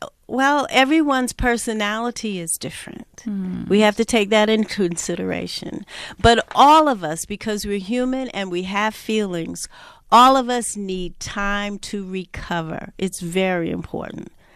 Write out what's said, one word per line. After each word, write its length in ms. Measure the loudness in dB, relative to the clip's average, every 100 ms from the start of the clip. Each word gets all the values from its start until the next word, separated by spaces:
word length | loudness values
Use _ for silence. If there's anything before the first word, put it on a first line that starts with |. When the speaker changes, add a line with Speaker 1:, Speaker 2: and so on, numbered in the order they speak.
| -16 _ -6
Speaker 1:
well, 400 | 0 2 2 2
everyone's 640 | 2 4 4 4 2 0
personality 1040 | 0 0 0 -2 -2 -2 -2 -4 -4 -6 -6
is 140 | -6
different. 720 | -8 -8 -12 -16 -16 -18 -12 -8
Speaker 2:
Mm. 420 | -6 -4 -6 2
Speaker 1:
We 120 | 4
have 140 | 4 4
to 100 | 2
take 240 | 2 4
that 180 | 4 4
into 400 | 2 0 0 -2
consideration. 960 | -2 -6 -4 -4 -4 -6 -8 -10 -12 -14 -16 -16 4
But 260 | 6 6 2
all 340 | 6 8 8 6
of 160 | 0
us, 220 | -4 -6 -8
because 400 | -8 -4 -4 -4
we're 120 | -6
human 500 | -2 -2 -2 -4 -6
and 200 | -6 -4
we 120 | -4
have 300 | -2 -2 -2
feelings, 760 | -4 -2 0 0 -4 -6 -8 -12 -16 -20 -18 4
all 260 | 8 8 6
of 100 | 2
us 280 | -2 -4 -8
need 420 | -6 -4 -6 -8
time 580 | -10 -6 -4 -2 -4 -8
to 280 | -8 -8 -6
recover. 880 | -8 -8 -12 -6 -4 -4 -8 -12 -8
It's 240 | -8 -6
very 500 | -4 0 0 0 -2
important. 640 | -6 -8 -10 -10 -12 -14 _ _